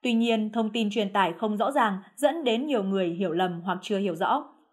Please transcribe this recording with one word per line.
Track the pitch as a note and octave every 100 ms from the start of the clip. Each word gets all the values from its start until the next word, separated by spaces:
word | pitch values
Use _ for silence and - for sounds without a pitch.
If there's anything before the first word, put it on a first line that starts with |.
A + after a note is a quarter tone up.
Tuy | B3+
nhiên, | A3+ A#3 A3+ G#3+
thông | A3+ A3
tin | A3 G#3+
truyền | A3 G3+
tải | G3 F#3 -
không | A3 G#3
rõ | B3
ràng | C#4+ A3+ F#3+ - -
dẫn | C#4 E4
đến | C4+ A3+ D4+
nhiều | B3+
người | F#3+ G3 F3+
hiểu | E3+ F#3+
lầm | E3 F#3 E3+
hoặc | F3+ F3+
chưa | - G3
hiểu | G3
rõ. | E3 F#3+ C4 D4 - _